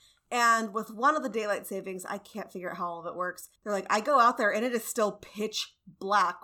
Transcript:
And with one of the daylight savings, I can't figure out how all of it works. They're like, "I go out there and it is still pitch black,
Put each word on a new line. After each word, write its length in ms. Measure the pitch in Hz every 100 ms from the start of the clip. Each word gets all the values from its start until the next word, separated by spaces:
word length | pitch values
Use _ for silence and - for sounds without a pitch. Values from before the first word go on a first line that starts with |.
| _ _ _
And 440 | 247 233 226 220
with 160 | 214 214
one 260 | 214 269 311
of 60 |
the 80 | 269
daylight 360 | 220 214 196 -
savings, 380 | 190 185 185
I 140 | - 196
can't 340 | - 214 -
figure 180 | 190 175
out 60 | 175
how 100 | 175
all 140 | 170
of 60 | 170
it 100 | 170
works. 320 | 180 170 - _
They're 80 | 220
like, 140 | 196 190
"I 140 | 214
go 180 | 220 277
out 160 | 233 254
there 160 | 208
and 100 | 214
it 120 | 247
is 100 | 240
still 280 | - - 208
pitch 600 | - - 208 214 - - _ -
black, 540 | - 196 202 175 -